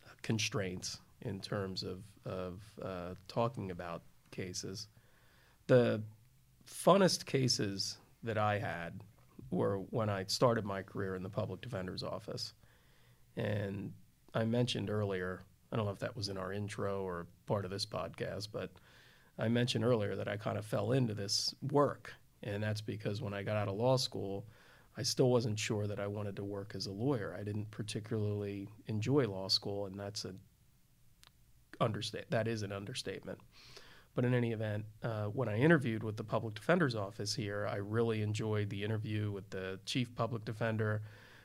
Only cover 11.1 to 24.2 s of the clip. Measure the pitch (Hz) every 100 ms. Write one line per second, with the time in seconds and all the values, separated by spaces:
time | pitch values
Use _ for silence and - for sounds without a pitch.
11.1 | 92 95 107 107 92 123 104 92 92 -
12.1 | 92 - - - - - - - - -
13.1 | - - - 110 104 101 101 - - -
14.1 | _ - - 113 117 123 117 101 104 101
15.1 | 95 92 92 - - - 120 104 95 117
16.1 | - 104 95 92 101 101 104 101 98 95
17.1 | 87 85 - - 107 92 98 - 92 87
18.1 | - 90 92 107 - 92 - - - -
19.1 | - - - 117 117 127 113 113 117 101
20.1 | 101 104 104 - 104 107 120 107 135 120
21.1 | 104 101 - - - 135 139 135 - -
22.1 | - - - - 101 107 107 107 104 107
23.1 | 104 104 101 98 107 104 98 123 127 -
24.1 | 101